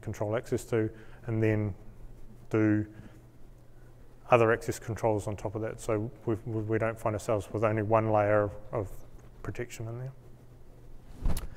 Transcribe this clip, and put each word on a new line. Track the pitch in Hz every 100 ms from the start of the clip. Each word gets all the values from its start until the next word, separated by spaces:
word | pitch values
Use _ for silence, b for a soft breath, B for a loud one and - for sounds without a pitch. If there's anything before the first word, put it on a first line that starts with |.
control | - 101 107 113
access | - 120
to, | - 117 110 B B B -
and | 110
then | 110 107 104 101 - - - - - - -
do | 110 107 104 104 B B B B - - - - - - - - - -
other | 120 113
access | 113 - -
controls | - 107 113 107 101
on | 101
top | 107
of | 107
that, | 110 117
so | - 107 110 -
we, | - 107 120
we, | 110
we | 107 110
don't | 113 110
find | 113
ourselves | 104 - 107 -
with | 107
only | 110 110
one | 104 110 110
layer | 107 104 107 104 - -
of | 123 98 - - - - -
protection | - 107 123 - 113
in | 117
there. | 131 - - - - - - - - - - - - - B